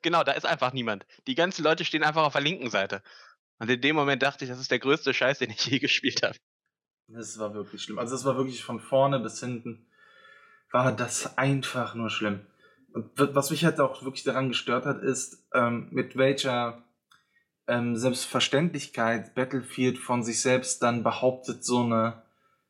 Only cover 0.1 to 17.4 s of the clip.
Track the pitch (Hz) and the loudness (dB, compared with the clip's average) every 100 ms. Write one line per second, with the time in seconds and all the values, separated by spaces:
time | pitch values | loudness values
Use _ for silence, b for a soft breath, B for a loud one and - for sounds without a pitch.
0.1 | 170 147 131 - 160 127 107 117 101 - | 4 4 0 0 0 0 0 -4 -4 -8
1.1 | b - 131 175 180 156 165 160 156 151 | b -4 0 0 2 2 2 0 2 2
2.1 | 156 151 143 143 190 123 104 98 98 B | 4 2 2 0 -2 -2 -2 -2 -4 B
3.1 | B B B _ _ 117 123 139 156 139 | B B B _ _ 0 2 2 2 2
4.1 | 135 135 - 131 127 135 123 131 156 - | 2 0 0 -10 -8 -2 0 2 2 2
5.1 | 123 127 139 117 110 - 131 131 - 135 | 2 2 2 -4 -2 -2 0 2 0 0
6.1 | - 110 - _ _ _ _ _ _ _ | -2 -2 -4 _ _ _ _ _ _ _
7.1 | 113 107 110 107 104 95 98 - 107 117 | -16 -14 -8 -8 -6 -12 -12 -10 -8 -6
8.1 | 131 135 127 131 117 - 113 - 135 139 | -2 -2 0 -2 -4 -8 -10 2 4 4
9.1 | 135 110 - 131 120 120 113 _ b b | 2 -2 -8 -8 -8 -10 -14 _ b b
10.1 | b b b b b b 123 131 120 120 | b b b b b b 2 2 0 -4
11.1 | - - - 135 139 127 131 110 113 110 | -4 -4 0 2 0 -2 -4 -4 -4 -4
12.1 | - 107 98 - b b b b - - | -2 -2 -4 -8 b b b b -10 -10
13.1 | - 143 139 139 151 165 156 135 - 131 | 0 2 2 0 2 2 4 0 0 -10
14.1 | - 139 123 135 120 - 123 143 135 135 | -4 -2 0 0 -2 0 0 0 -2 -2
15.1 | 127 - - _ 127 117 117 - 127 - | -2 -6 -14 _ 2 2 0 -4 -4 -4
16.1 | 131 131 135 135 120 120 113 _ _ _ | 2 2 4 0 0 -2 -6 _ _ _
17.1 | b b b | b b b